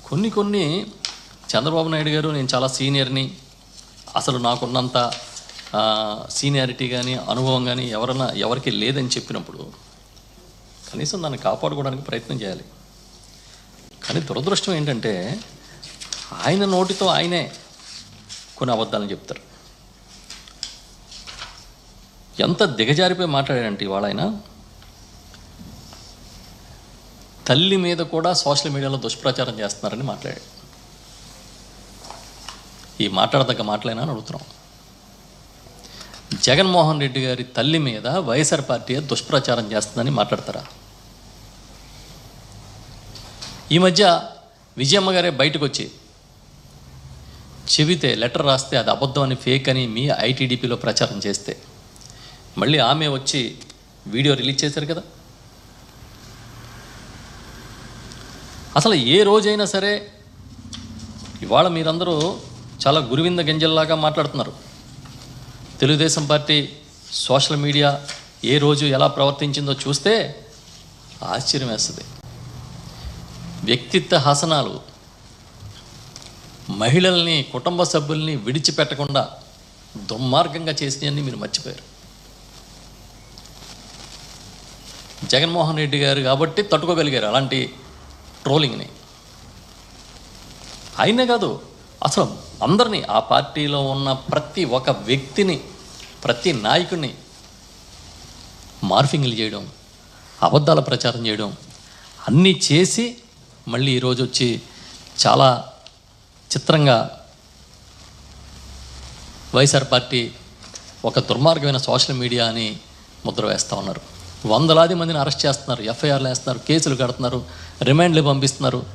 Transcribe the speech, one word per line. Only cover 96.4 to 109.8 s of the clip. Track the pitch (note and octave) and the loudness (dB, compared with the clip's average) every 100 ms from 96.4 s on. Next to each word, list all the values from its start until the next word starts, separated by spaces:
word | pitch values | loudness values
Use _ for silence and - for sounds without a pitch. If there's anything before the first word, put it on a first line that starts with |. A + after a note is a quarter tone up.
| F#3+ | 0
నాయకుడిని | C3 G#2 D#3 F3 F3 C3 - - - - - - - - - - - - - - - - - | 0 2 2 2 -4 -4 -8 -20 -20 -20 -20 -20 -20 -20 -20 -20 -20 -20 -20 -20 -20 -20 -6
మార్ఫింగ్లు | F#2+ G2 C#3 D#3+ C3 | 2 4 4 2 0
చేయడం, | A2 G#2+ G2+ G2 - - - - - - - | 0 -4 -6 -12 -18 -20 -20 -20 -20 -20 0
అబద్ధాల | E2 D3 D3+ D3+ | 4 6 6 4
ప్రచారం | C3+ C3 B2 A#2 A#2 | 4 0 0 -2 -2
చేయడం | G#2+ G#2 - - - - - - - - | -2 -4 -8 -16 -20 -20 -20 -20 -10 2
అన్నీ | C3 F#3+ F3+ - | 6 8 6 4
చేసి, | E3 F3+ - A#3 A#3+ - - - - - | 4 4 2 -2 -6 -20 -20 -20 -18 -6
మళ్ళీ | A#2+ C#3 B2 | -2 2 2
ఈరోజు | B2+ B2 | 0 0
వచ్చి | B2+ - B2 A2+ - - - - - - - | 0 0 0 0 -8 -20 -20 -20 -14 2 4
చాలా | B2 C3+ A#2+ - - - - _ - - - - | 8 6 4 -4 -18 -20 -20 _ -20 -20 -20 -6
చిత్రంగా | - - D#3 C#3+ A#2 A2 - - - - - - - - - - - - - - - - - - - - - - - - | -2 4 6 6 6 2 -10 -20 -20 -20 -20 -20 -20 -20 -20 -20 -20 -20 -20 -20 -18 -18 -18 -16 -16 -16 -18 -18 -18 -2
వైఎస్ఆర్ | B2 C#3+ C#3+ | 4 6 4